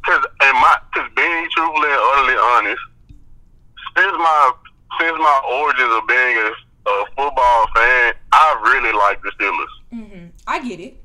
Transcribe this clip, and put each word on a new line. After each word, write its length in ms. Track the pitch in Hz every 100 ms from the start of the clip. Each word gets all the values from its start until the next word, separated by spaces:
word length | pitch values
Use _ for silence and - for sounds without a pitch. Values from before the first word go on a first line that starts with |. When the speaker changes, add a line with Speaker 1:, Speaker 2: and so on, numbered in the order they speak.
| -
Speaker 1:
'Cause, 200 | 175 - -
and 160 | 139 131
my, 200 | 147 147 -
'cause 160 | - - -
being 320 | - 165 170
truthfully 360 | - 160 156 151
and 120 | 139 113
utterly 240 | 139 131 127
honest, 440 | 110 120 104 107 - - _ - - - - _ - - - -
since 200 | - 165
my, 340 | 165 156 135 120 - _ _ -
since 180 | 165 160
my 180 | 151 139 - 139
origins 320 | 147 135 123
of 140 | 113 110
being 300 | 123 127 117
a, 120 | 110 113 - _ -
a 160 | 101 104 -
football 500 | 143 107 120 117 113 113
fan, 380 | 117 127 120 117 -
I 160 | - 156 131 107
really 260 | 131 120
like 280 | 107 101 98
the 80 | 98 -
Steelers. 360 | 101 92 71 - -
Speaker 2:
Mm-hmm. 320 | 233 220 196 170 - -
I 120 | 320 262
get 120 | 180
it. 180 | 202 -